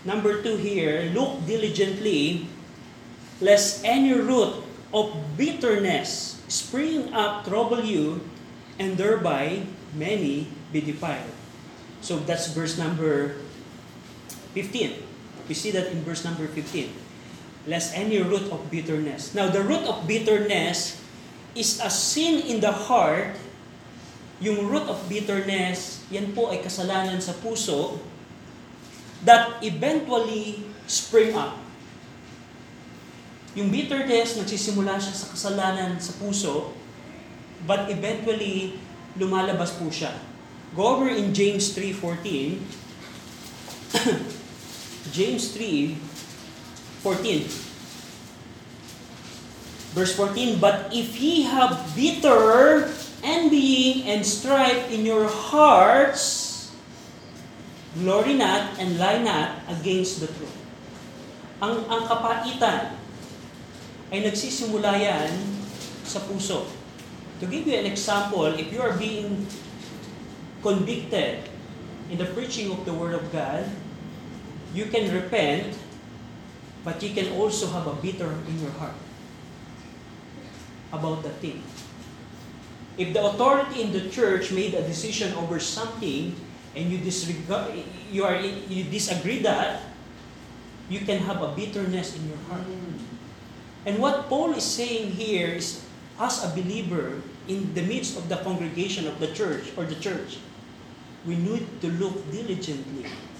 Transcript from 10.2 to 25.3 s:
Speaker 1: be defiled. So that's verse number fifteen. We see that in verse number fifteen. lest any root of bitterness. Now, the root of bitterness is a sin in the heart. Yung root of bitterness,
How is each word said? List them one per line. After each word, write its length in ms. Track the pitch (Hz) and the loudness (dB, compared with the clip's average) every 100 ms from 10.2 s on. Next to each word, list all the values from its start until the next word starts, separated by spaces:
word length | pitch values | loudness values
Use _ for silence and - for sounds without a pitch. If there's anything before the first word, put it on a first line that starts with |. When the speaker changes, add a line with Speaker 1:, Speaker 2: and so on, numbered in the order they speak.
| 151 139 160 - - | 2 0 -2 -8 -4
Speaker 1:
be 80 | 151 | -2
defiled. 480 | 151 143 170 135 117 - - - - - - - | -2 -4 -4 -4 -6 -12 -16 -18 -18 -18 -18 -14
So 160 | - 170 | -6 -4
that's 320 | 147 - - 156 | 0 -2 -2 -2
verse 220 | 156 - | -2 -2
number 580 | 160 165 156 143 143 - - - - - - - - - - - - - | -2 2 2 4 2 -2 -10 -14 -16 -16 -18 -18 -18 -18 -16 -16 -8 -6
fifteen. 480 | 196 247 165 - - - - - - | -4 -2 -2 -2 -12 -16 -18 -16 -8
We 60 | |
see 160 | 156 214 190 | -4 0 0
that 160 | 180 | 0
in 80 | 165 | -2
verse 240 | 156 160 175 | -4 -4 -4
number 220 | 165 156 | -4 -4
fifteen. 420 | 156 143 170 120 - - - - - - - - | -6 -6 -4 -6 -8 -16 -18 -18 -18 -18 -14 -4
lest 240 | 165 165 170 | -2 -2 -2
any 240 | 214 214 | 2 2
root 260 | 175 196 196 | 4 2 0
of 180 | 165 147 | -4 -4
bitterness. 640 | 165 160 156 151 131 - 202 | -4 -2 0 -2 -4 -4 0
Now, 160 | 190 | 2
the 120 | 180 | 4
root 200 | 196 320 | 4 2
of 240 | 320 202 165 | 0 -2 0
bitterness 920 | 220 220 208 208 190 165 180 - - - - - - - - | 2 4 4 4 2 2 0 -4 -8 -14 -18 -18 -18 -12 -2
is 240 | 214 - | -2 0
a 60 | - | 0
sin 560 | - - - 330 311 - | 0 0 2 4 4 2
in 160 | 226 | 2
the 80 | 202 | 2
heart. 640 | 202 - 247 165 160 202 - - - - - - - - - - - | 2 4 6 6 4 0 -6 -12 -16 -18 -20 -18 -18 -18 -18 -18 -4
Yung 320 | 190 208 202 | 0 0 2
root 160 | 294 294 | 0 0
of 160 | 202 180 | -4 -4
bitterness, 960 | 208 202 | -4 0